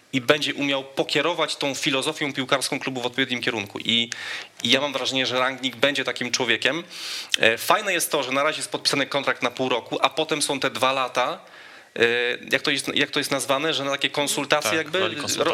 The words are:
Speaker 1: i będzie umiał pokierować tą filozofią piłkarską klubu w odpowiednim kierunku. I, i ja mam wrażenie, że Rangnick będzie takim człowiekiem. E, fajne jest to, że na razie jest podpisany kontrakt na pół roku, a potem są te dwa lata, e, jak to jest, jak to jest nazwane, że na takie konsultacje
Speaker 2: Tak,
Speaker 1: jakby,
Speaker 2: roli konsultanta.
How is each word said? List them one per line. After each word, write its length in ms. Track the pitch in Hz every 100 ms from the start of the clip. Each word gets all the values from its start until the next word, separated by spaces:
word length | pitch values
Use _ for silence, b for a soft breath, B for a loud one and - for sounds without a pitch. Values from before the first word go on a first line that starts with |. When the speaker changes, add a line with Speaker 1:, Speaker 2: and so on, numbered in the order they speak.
| -
Speaker 1:
i 80 | 131
będzie 320 | 120 151 139
umiał 300 | 143 143 135
pokierować 720 | 135 - 151 147 151 165 147 -
tą 200 | 143 131
filozofią 580 | 151 131 131 147 147
piłkarską 460 | 135 131 135 - 139
klubu 220 | 139 131
w 40 | 120
odpowiednim 360 | 120 127 123
kierunku. 380 | 117 117 95 -
I, 300 | - 117 117 B B B B -
i 60 | 120
ja 100 | 127
mam 120 | 143
wrażenie, 320 | 127 120 135 123
że 140 | 127
Rangnick 360 | 127 131 131 113
będzie 260 | 139 135
takim 280 | 127 120 123
człowiekiem. 520 | - 120 110 123 156 175 B B B B -
E, 180 | 110 113
fajne 360 | - 185 202
jest 180 | 175 -
to, 120 | 156
że 80 | 127
na 120 | 135
razie 140 | 151 139
jest 140 | 131
podpisany 340 | 151 - 139 135
kontrakt 360 | 139 131 123
na 80 | 123
pół 180 | - 131
roku, 280 | 120 - 147
a 80 | 135
potem 320 | - 156 151
są 180 | 139 135
te 100 | 135
dwa 220 | 117 131
lata, 480 | 135 123 127 127 185 - B B B B -
e, 60 | 117 120 120 120 -
jak 100 | 131
to 100 | -
jest, 160 | 135 - -
jak 160 | 139
to 80 | 147
jest 120 | 135
nazwane, 420 | 139 123 139 160
że 100 | 131
na 80 | 139
takie 180 | 135 139
konsultacje 600 | - 143 - 139 151 -
Speaker 2:
Tak, 60 | 160
Speaker 1:
jakby, 220 | 147 175
Speaker 2:
roli 160 | 214 151
konsultanta. 360 | - - 170